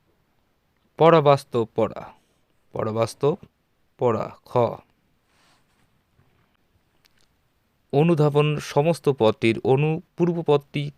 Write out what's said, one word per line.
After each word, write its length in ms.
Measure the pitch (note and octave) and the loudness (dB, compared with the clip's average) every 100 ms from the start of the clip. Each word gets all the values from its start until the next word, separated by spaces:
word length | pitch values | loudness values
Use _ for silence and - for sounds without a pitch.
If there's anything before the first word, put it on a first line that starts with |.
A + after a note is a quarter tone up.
| _ _ _ _ _ _ _ _ _ - | _ _ _ _ _ _ _ _ _ 2
পরাবাস্তব 680 | E3 E3 C#3+ C#3 - A#2+ A2 - | 4 4 4 2 0 -6 -4 -2
পড়া। 380 | G#2 - - - _ _ _ _ _ | -4 -6 -18 -20 _ _ _ _ _
পরাবাস্তব 600 | A2+ A2 A2 A2+ - C#3 F#3 - _ _ _ _ - | -8 -6 -4 -4 -2 -4 -4 -10 _ _ _ _ -4
পড়া। 400 | B2 G#2+ - - - | -2 -2 -6 -12 -4
খ। 60 | B2 A2+ - _ _ _ _ _ _ _ _ _ _ _ _ _ _ _ _ _ _ _ _ _ _ _ _ _ _ _ _ _ _ - | -2 -2 -4 _ _ _ _ _ _ _ _ _ _ _ _ _ _ _ _ _ _ _ _ _ _ _ _ _ _ _ _ _ _ -4
অনুধাবন 680 | C#3 E3 D#3 D3+ D3 D3+ D3 | 0 2 2 2 2 0 -2
সমস্ত 500 | - D3 D#3+ E3 C#3+ | -4 -2 0 0 -2
পদটির 500 | C3+ A2 - A2+ A2+ | 2 2 2 0 0
অনু 380 | A2 C3+ D#3 D#3+ - - | 0 0 0 -4 -8 -4
পূর্ব 260 | F3 E3+ D#3 | -2 -2 0
পদটি 440 | C#3+ - D3 C#3+ | -2 -2 -10 -10